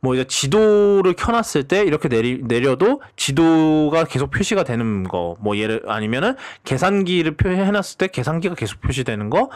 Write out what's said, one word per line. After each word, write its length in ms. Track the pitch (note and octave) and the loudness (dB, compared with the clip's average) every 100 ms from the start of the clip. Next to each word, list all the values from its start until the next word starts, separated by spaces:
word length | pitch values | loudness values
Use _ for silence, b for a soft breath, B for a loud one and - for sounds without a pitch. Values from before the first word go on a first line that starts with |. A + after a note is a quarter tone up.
뭐 140 | C3 | -2
이제 80 | B2+ | 0
지도를 880 | C3 - C3+ G#3 G#3+ G#3 G3+ G3 F#3 | -2 -4 0 4 6 6 4 4 2
켜놨을 500 | F3+ - A#3 A3 D3+ C#3 | 0 0 0 0 -4 0
때 160 | F#3 | 0
이렇게 260 | G3 D3+ D#3 | 2 0 0
내리-, 320 | A2+ A#2+ B2+ | 0 0 -2
내려도 580 | A#2+ A#2+ C#3 C3 G3+ C#4+ B - | -2 0 2 2 2 0 B -8
지도가 880 | - C#3 E3 D#3+ D#3 D#3 D3 D#3+ | -2 2 4 4 4 2 2 2
계속 260 | E3 C3 C#3 | 0 -2 -2
표시가 320 | - G3 G3 | -2 0 0
되는 400 | E3 A#2 A2+ G2+ | 0 -2 -2 -4
거, 340 | F#2 F2+ E2+ E2+ | -4 -4 -6 -4
뭐 160 | G#2 G#2 | -4 -2
예를, 240 | A2 A2+ - | -2 -4 -4
아니면은 480 | G#2+ G#2+ B2 G#3 C4 B B | -4 -2 -2 -2 -4 B B
계산기를 680 | - C3 F3+ G3+ F3+ F3+ D#3+ D3+ | -6 -2 0 0 0 0 0 0
표시해놨을 640 | G3 F#3 G3 G#3 F#3 - | 0 0 0 0 -2 -4
때 80 | F#3+ | -4
계산기가 480 | - B2+ E3 F3 | -2 -4 -2 -4
계속 260 | E3+ - - | -4 -8 -6
표시되는 480 | - C3 B2 G#2 G#2 | -4 -4 -4 -6 -2
거, 220 | E3 C4+ | 0 -2